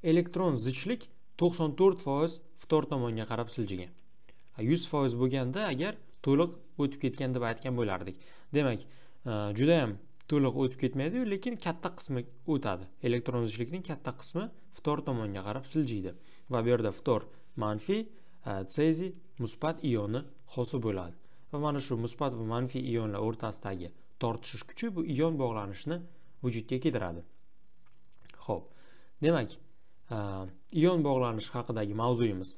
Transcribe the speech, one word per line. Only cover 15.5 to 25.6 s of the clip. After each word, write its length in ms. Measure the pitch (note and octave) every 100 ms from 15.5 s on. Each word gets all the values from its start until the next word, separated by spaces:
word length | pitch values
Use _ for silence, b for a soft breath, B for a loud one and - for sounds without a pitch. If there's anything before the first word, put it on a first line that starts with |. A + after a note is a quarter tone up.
| A2
siljiydi. 480 | C3+ D#3+ C#3 G#2+ F#2 F2 b b b
Va 100 | B2
bu 40 | A2+
yerda 240 | A#2+ A2
ftor 320 | - - A2 - b b -
manfiy, 460 | G#2+ G#2+ - G3+ A3 b b b
e, 80 | - G2 F#2+
seziy 460 | - D#3 D#3+ F#3 F3 - -
musbat 460 | A#2 - D#3 E3
ioni 360 | D3 A#2 G2+ A2+ D3 - -
hosil 300 | - B2 C#3
bo'ladi. 340 | A2+ G2 F2 - b b b
Va 60 | D3
mana 220 | D3+ C#3+
shu 160 | C3+ A#2+
musbat 400 | A#2 - C#3 A#2+
va 80 |
manfiy 380 | A2+ A2+ B2+ B2+ B2+
ionlar 320 | A#2 A2 G2+
o'rtasidagi 640 | G#2+ A2+ A#2 G2+ G2+ F#2 F2 b b -
tortishish 440 | A#2+ A2+ - G#2 -
kuchi 180 | - A#3 F#3
bu 80 | E3
ion 280 | C3+ D#3+ D#3
bog'lanishni 560 | B2+ A2